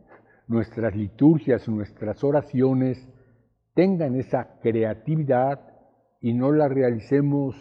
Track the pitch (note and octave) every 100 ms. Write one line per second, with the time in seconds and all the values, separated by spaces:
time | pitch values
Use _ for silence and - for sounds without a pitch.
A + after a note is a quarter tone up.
0 | _ - _ _ - A#2 G#2 - A2+ G#2
1 | G#2 - C#3+ E3 - A2+ - G#2+ G#2 -
2 | G#2+ G2+ C#3 D3 - B2+ C3 C3 C3 B2
3 | - - _ _ _ _ _ - F#3+ F3+
4 | D3 B2+ A#2+ C3 A#2 - A#2 A2 A2 G#2+
5 | - D#3+ C#3 B2 C3 C#3+ - - _ _
6 | _ _ A#2+ A#2+ C3+ D3+ D3 C3+ B2+ A2+
7 | - C#3 C#3+ C#3+ C3+ A2+